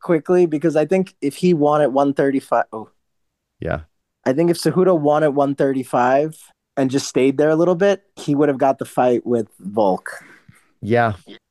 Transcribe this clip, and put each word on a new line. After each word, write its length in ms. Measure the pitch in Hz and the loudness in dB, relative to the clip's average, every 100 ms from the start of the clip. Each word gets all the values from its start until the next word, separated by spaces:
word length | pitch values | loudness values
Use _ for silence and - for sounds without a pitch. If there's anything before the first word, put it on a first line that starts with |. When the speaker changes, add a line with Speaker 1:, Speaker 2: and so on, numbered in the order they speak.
Speaker 1:
quickly 440 | - 165 - 180 175 | -2 -2 0 2 2
because 300 | 151 165 147 | 0 -2 0
I 100 | 151 | 0
think 300 | 190 190 - | 0 -2 -6
if 160 | 143 - | -8 -2
he 180 | 180 | 0
won 280 | 170 147 151 | 2 2 2
at 100 | 143 | 2
one 220 | 131 143 | 2 0
thirty-five, 520 | 139 139 135 - 117 - | 0 -2 -2 -2 -2 -2
oh. 180 | 110 104 _ _ _ _ _ _ _ | -8 -14 _ _ _ _ _ _ _
Speaker 2:
Yeah. 220 | 82 - 80 _ _ _ 123 | -8 -8 -10 _ _ _ -4
Speaker 1:
I 60 | |
think 180 | 135 170 | 0 0
if 60 | 170 | 0
Cejudo 400 | 160 147 185 170 | -2 0 2 2
won 260 | 147 151 | 2 2
at 100 | 156 | 0
one 200 | 139 143 139 | 0 -2 0
thirty-five 840 | 139 131 123 131 123 135 156 160 - _ _ - | -2 -2 -2 0 2 2 0 -6 -20 _ _ -4
and 120 | 135 | -2
just 180 | 139 - | -2 -2
stayed 280 | 143 131 135 | 0 0 2
there 120 | 151 | 2
a 80 | 156 | 2
little 180 | 175 175 | 2 2
bit, 280 | 202 190 _ - | 0 0 _ -10
he 200 | - 143 | -4 0
would 120 | 147 | 0
have 100 | 131 | 2
got 200 | 135 127 | 0 0
the 60 | 117 | -4
fight 400 | - 127 120 - | -2 0 0 0
with 220 | 120 107 _ | -4 -4 _
Volk. 520 | 95 104 101 90 - - - - _ _ _ _ | -6 0 0 0 -6 -16 -20 -20 _ _ _ _
Speaker 2:
Yeah, 320 | 101 117 117 98 - 202 _ | -2 0 0 -4 -14 -20 _